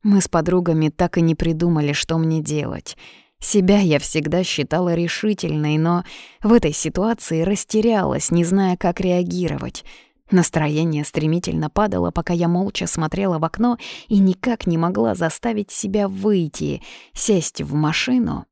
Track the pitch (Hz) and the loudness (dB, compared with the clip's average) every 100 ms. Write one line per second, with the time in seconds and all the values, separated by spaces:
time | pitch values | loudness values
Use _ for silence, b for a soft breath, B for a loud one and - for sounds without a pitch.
0 | 214 202 180 175 160 180 175 160 156 - | 4 4 4 0 2 2 2 2 0 2
1 | 175 - 165 160 165 160 175 160 147 147 | 0 2 2 2 0 0 0 2 0 -2
2 | - 165 160 160 147 151 139 - - - | -2 -2 0 0 -2 -4 -4 -8 -12 -18
3 | B B B B - 208 185 208 190 143 | B B B B 0 2 4 4 4 2
4 | - 160 151 170 180 - 131 156 180 170 | 0 -4 -2 -2 -2 -4 -2 0 0 0
5 | 170 - 214 202 170 151 151 151 165 175 | -2 -2 -2 -2 -2 -2 0 2 2 0
6 | B B B B 208 233 160 147 160 175 | B B B B 4 4 4 -2 -4 -2
7 | 214 233 - 160 170 202 - 214 226 220 | -2 -2 -2 -2 0 -2 0 0 2 2
8 | 160 131 - 170 170 190 190 180 185 175 | 0 -2 0 2 2 2 2 0 -2 0
9 | 185 180 175 180 175 143 - - B B | 0 0 0 -2 -4 -4 -8 -12 B B
10 | B B _ 185 165 165 151 151 165 151 | B B _ 2 4 2 0 0 0 0
11 | 143 - 156 170 - 160 151 - 208 190 | -2 0 0 0 -2 -2 -2 0 0 0
12 | 175 165 170 175 170 175 196 - 170 - | -2 -2 -2 0 2 0 0 -4 -2 -2
13 | 156 180 196 165 160 - 240 233 B B | -2 -2 -2 -2 -4 0 -2 -2 B B
14 | B 208 190 185 254 - - 165 170 190 | B 4 4 2 -2 -2 -2 0 0 0
15 | - 180 - - 240 214 202 - 202 208 | 0 0 -2 -2 -4 -4 -4 -6 -2 -2
16 | 196 190 202 202 160 - 147 143 B B | -2 -2 0 2 0 -4 -6 -6 B B
17 | B - - 196 156 - 147 147 151 160 | B -6 0 0 0 -8 -4 0 0 -2
18 | - 254 226 - - | 0 0 0 -4 -10